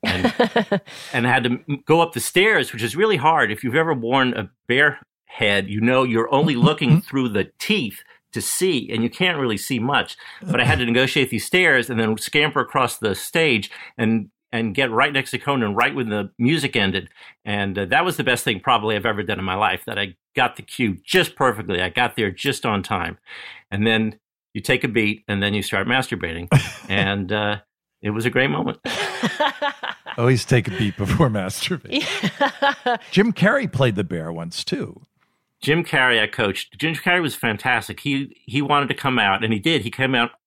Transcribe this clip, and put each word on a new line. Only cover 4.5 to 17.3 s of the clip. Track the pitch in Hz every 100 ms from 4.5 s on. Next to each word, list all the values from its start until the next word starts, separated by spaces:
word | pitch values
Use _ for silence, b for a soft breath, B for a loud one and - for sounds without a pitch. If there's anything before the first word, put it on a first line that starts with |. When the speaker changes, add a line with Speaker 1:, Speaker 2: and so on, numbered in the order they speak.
| _ _
Speaker 1:
bear | 123 151 147 _ _ _
head, | - 107 101 95
you | 104
know | 117 127
you're | 131 113 113
only | 139 151
looking | 127 123 151 135
Speaker 3:
Mm-hmm. | 156
Speaker 1:
through | - 139 127
the | 101 95 _
teeth | - 214 117 - - b _
to | -
see, | 101 - 185 147 -
and | 110
you | 117
can't | - 185 160
really | 131 104
see | - 127
much. | 117 139 92 - B B
But | 185 -
I |
had | - -
to | 120
negotiate | 117 135 - 131
these | 113 -
stairs | 180 180 131 117
and | 117
then | 110 110
scamper | - 151 151 139
across | 120 139 123 -
the | 107 95
stage | - 165 160 113 101 B B -
and, | 113 113 101 _ _
and | 117 113
get | 98 135
right | 113 143
next | 139 131
to | 117
Conan | - 139 110
right | 101 123
when | 139 117
the | 104 101 _
music | 120 156 135 120
ended. | 95 95 - B B